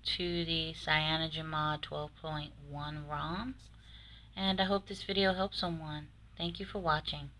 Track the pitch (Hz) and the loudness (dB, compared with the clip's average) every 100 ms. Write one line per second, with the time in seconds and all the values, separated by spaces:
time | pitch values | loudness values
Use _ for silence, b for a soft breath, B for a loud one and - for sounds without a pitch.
0 | - - 180 175 165 165 160 160 - 156 | -2 0 2 2 2 0 0 -2 2 4
1 | 156 160 160 160 160 156 151 151 - 147 | 4 2 0 -2 -2 0 2 0 -2 -4
2 | 151 - 160 151 147 - 143 143 147 151 | -6 -6 -4 -4 -6 -12 -10 -6 -6 -6
3 | 147 147 151 180 247 262 - B B B | -4 -4 -2 -2 -4 -8 -14 B B B
4 | B B B - 190 185 190 196 190 190 | B B B 0 2 4 4 4 2 -8
5 | - 196 196 185 190 - 180 165 156 151 | 0 4 6 6 2 2 0 -2 -4 -6
6 | 151 - - - 170 170 190 208 170 151 | -8 -16 -20 -4 -4 -4 -4 -2 2 2
7 | - 147 143 | 2 -6 -8